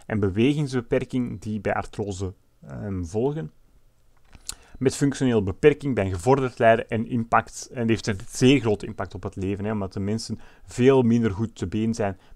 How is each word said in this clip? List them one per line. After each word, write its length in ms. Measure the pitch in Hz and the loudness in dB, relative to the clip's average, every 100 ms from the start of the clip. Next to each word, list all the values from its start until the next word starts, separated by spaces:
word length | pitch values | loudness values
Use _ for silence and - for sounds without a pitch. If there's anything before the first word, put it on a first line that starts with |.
| - | -6
en 140 | 107 | 0
bewegingsbeperking 1200 | 101 92 123 147 143 127 113 131 131 127 123 110 | 0 2 2 2 -2 -2 0 -2 0 -2 -4 -6
die 200 | 107 107 | -6 -4
bij 140 | 101 | -2
artrose, 600 | 107 - - 101 92 95 - _ _ | -4 -4 -6 -6 -4 -6 -8 _ _
ehm, 420 | - 69 107 92 | -16 -10 -6 -6
volgen. 480 | 82 107 131 151 156 - _ _ _ _ _ _ _ - - - - - | -4 -2 -2 -2 -8 -14 _ _ _ _ _ _ _ -18 -16 -18 -20 -2
Met 180 | 127 - | -2 2
functionele 460 | 143 127 131 113 | 0 2 2 2
beperking 520 | 98 92 151 143 143 | 0 4 4 4 0
bij 100 | 110 | -2
een 80 | 95 | -2
gevorderd 460 | 92 123 139 131 - | 0 2 4 2 4
lijden 300 | 113 113 - | 4 4 2
en 180 | 113 117 | -4 -2
impact, 600 | 127 113 117 - - - | -4 0 0 0 -10 -12
en 160 | 131 113 | -4 0
heeft 180 | 110 - | 0 0
een 140 | 101 - | -6 -8
zeer 320 | - 127 143 | 2 4 6
grote 260 | 110 104 - | 2 -2 -4
impact 280 | 98 98 | -8 -10
op 80 | 95 | -8
het 140 | 101 - | -10 -6
leven, 280 | 95 98 | -6 -4
hè, 80 | 101 | -4
omdat 200 | 110 95 | -4 -6
de 80 | - | -6
mensen 400 | 98 113 - 107 - - | -4 -4 -4 -10 -12 -20
veel 380 | - - 123 135 | -12 4 6 6
minder 280 | 117 117 113 | 6 4 2
goed 240 | 90 113 | -2 -6
te 120 | - 95 | -4 -4
been 280 | 107 113 | -2 -2
zijn, 240 | 113 101 92 - | -2 -4 -4 -14